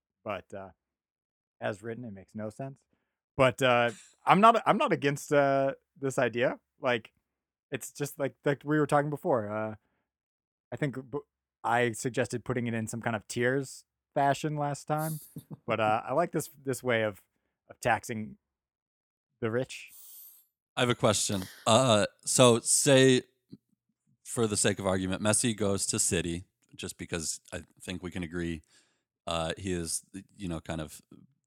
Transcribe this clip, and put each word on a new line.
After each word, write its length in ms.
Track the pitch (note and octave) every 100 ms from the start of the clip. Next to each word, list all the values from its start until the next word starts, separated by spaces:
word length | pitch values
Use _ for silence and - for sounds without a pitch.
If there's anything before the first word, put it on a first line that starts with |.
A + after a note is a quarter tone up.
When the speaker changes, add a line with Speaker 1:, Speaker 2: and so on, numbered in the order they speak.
| _ _
Speaker 1:
But, 200 | A2 F#2+ - G2
uh, 120 | F#2+ _ _ _ _ _ _ _ _ _
as 220 | A#2 G2+
written, 220 | A2+ A2+
it 80 | B2
makes 220 | F#2+ F#2
no 160 | G#2+ G#2+
sense. 260 | - C3+ C3+ _ _ _ _ _ -
But, 260 | C3 -
uh, 280 | C3 A#2+ A#2+ G#2 - _
I'm 160 | - E3+
not, 200 | A3+ - -
I'm 100 | G3
not 160 | D4
against, 400 | D#3 C#3+ C#3+ -
uh, 420 | C#3+ C#3 C3+ C3+ C3+ _ _
this 180 | C3+ B2+
idea. 400 | B2 A#2+ C3 C4+ _ _
Like, 300 | C#3 A#2+ - _ _ _ _ _ _
it's 220 | C#3 -
just 260 | - D3 -
like, 160 | C3+ -
like 180 | D3+ C#3+
we 140 | C#3+ D3+
were 80 | C#3+
talking 200 | D3 D3
before. 380 | C#3+ F#3 C3 G#2
Uh, 240 | G#2+ A2 G#2+ _ _ _ _ _ _ _ _ _
I 40 | B2
think 200 | D3 B2+ C3
b-, 80 | C#3 - _ _ _
I 300 | A2+ A#2+ B2
suggested 520 | G#2+ C#3 A#2 A#2 B2
putting 220 | - B2 A#2+
it 80 |
in 140 | A2+ A2
some 120 | A2+
kind 140 | A2+
of 120 | A2 -
tiers 560 | A#2+ A#2+ C3+ C3+ - _ _ _
fashion 420 | - C#3 C3+ D#3 D3+
last 320 | C#3+ C#3 -
time, 320 | D3+ D#3 D#3 - -
Speaker 2:
<laughs> 240 | - - -
Speaker 1:
but, 120 | A2
uh, 240 | G#2+ A2 -
I 40 |
like 180 | C#3 F3
this, 180 | D#3+ - -
this 180 | C3+ B2
way 200 | B2 A2+
of, 200 | G#2+ G2 _ _ _ _ _
of 100 | -
taxing 560 | B2+ A2 - A2+ G#2+ - _ _ _ _ _ _ _ _ _ _
the 80 | A#2
rich. 400 | A#2+ C3 - - - - - - - _ _ _ -
Speaker 3:
I 40 |
have 100 | B2+
a 40 |
question. 500 | A#2 A#2 G2+ - G2+ F#2+ - -
Uh, 400 | A2+ C3 G#2+ G2 -
so 360 | - - B2 A#2
say, 640 | - - D3 C3 C3 B2+ - _ _ - _ _ _ _ _ _
for 220 | - - A2+
the 100 | G#2
sake 220 | A2+ G2+
of 80 | G2
argument, 360 | F#2+ F#2 F#2+
Messi 320 | G#2+ G#2+ B2 G2+
goes 280 | G#2 G2 -
to 120 | A2
City, 460 | - F2 E2 E2+ F#2 _ _
just 220 | - F#2 -
because 420 | E2+ F2 D2+ - _
I 80 | - - _
think 200 | - F2+
we 80 | F2+
can 120 | F#2
agree, 400 | E2+ F2 E2+ D#2+ _ _ _ _ _ _ -
uh, 260 | E2 D#2+ -
he 140 | F#2+
is, 300 | F2 E2 - - F#2+ - -
you 100 | F#2+
know, 120 | D#2+
kind 200 | - D#2+
of 220 | D2+ - _ - _ _